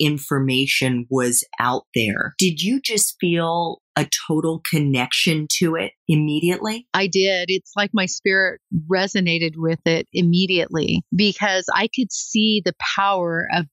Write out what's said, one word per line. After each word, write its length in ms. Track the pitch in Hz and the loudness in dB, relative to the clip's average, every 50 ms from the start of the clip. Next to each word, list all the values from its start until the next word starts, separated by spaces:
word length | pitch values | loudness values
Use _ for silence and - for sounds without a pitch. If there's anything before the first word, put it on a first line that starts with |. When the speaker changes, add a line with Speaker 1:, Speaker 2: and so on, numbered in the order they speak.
Speaker 1:
information 1040 | 156 147 151 143 - - 147 135 135 135 127 127 139 135 - - 135 131 127 120 120 120 | 0 0 0 -2 -2 -2 -2 0 0 2 2 0 0 0 0 0 0 0 0 0 -2 -2
was 360 | 135 131 123 123 120 - - - - - | 0 0 0 2 0 0 -2 -2 -4 -2
out 240 | 120 123 127 135 - _ - | -2 0 0 -2 -4 _ -2
there, 380 | 120 113 104 101 - - - - - | -2 0 0 -2 -2 -4 -6 -2 0
did 240 | 190 185 160 147 | 0 0 0 0
you 200 | 175 202 262 269 | -2 -2 -2 -2
just 340 | - - 220 202 - - - - | -2 -2 -2 0 0 -2 -2 -2
feel 600 | 196 175 170 170 165 165 165 170 170 165 - - _ _ _ | -2 0 0 0 0 -2 -2 -2 -2 -4 -6 -8 _ _ _
a 100 | 156 147 - - - - - | -2 -2 0 -2 -4 -2 -2
total 340 | 160 156 156 160 160 160 - - | -2 0 0 0 -2 -4 -4 -2
connection 760 | 165 160 147 143 135 127 123 - - - - 180 160 156 151 151 | 0 0 2 2 2 0 0 0 -2 0 0 2 0 0 0 -2
to 260 | - - 185 165 160 | -2 0 0 0 0
it 180 | 165 - - - _ _ - | 0 -4 -6 -8 _ _ 2
immediately? 800 | 156 151 151 151 147 156 170 175 180 - - 220 214 233 - _ - | 2 2 2 2 0 0 0 0 0 0 -2 -4 -6 -6 -6 _ -2
Speaker 2:
I 140 | - 196 190 | 0 0 0
did. 380 | 165 190 190 196 190 180 180 175 | 2 2 2 2 2 0 0 -2
It's 240 | 190 185 - - - | -2 -4 -4 -4 -4
like 180 | 202 202 202 - | -2 -2 0 0
my 120 | 208 185 | -2 -2
spirit 540 | 180 - - - 196 190 190 190 180 - - _ _ - 170 151 160 | -2 -4 -4 -2 0 2 2 2 0 -2 -6 _ _ -6 -6 -2 0
resonated 640 | 190 185 190 196 - 202 185 175 165 165 165 165 156 | 0 0 0 0 0 0 0 2 2 2 0 -2 -2
with 240 | 160 160 165 165 - - | -2 -2 -2 -2 0 0
it 220 | 170 165 160 - - | 0 0 0 0 -2
immediately 920 | - 185 180 170 170 175 190 180 185 175 - - 160 160 - - 160 175 - _ - | -2 0 2 4 4 4 2 2 2 0 0 0 -2 -2 0 0 0 -2 -2 _ 0
because 500 | 180 214 208 180 - 208 202 185 190 180 - - | 2 2 2 2 0 0 0 0 0 0 0 0
I 140 | - 208 233 | 0 0 0
could 240 | - - 254 - | -2 -2 -4 -4
see 500 | - - - - - 220 214 220 214 208 165 | -4 -8 -8 -2 0 2 2 2 2 2 0
the 120 | 180 165 - - - - - | -2 -4 -4 -6 -4 -2 0
power 500 | 196 196 196 185 175 170 165 165 170 - - | 0 0 0 0 0 -2 -2 -4 -4 -2 -4
of 120 | 170 160 143 | -4 -4 -2